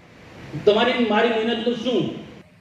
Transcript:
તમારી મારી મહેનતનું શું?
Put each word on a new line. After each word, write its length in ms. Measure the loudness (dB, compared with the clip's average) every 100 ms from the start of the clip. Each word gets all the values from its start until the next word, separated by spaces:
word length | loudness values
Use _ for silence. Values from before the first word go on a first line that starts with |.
| -20 -20 -20 -18 -12 0
તમારી 440 | 2 4 4 2 2
મારી 200 | 2 2
મહેનતનું 480 | 2 0 -2 -2 -2
શું? 280 | 0 0 -2 -6 -14 -20 -20 _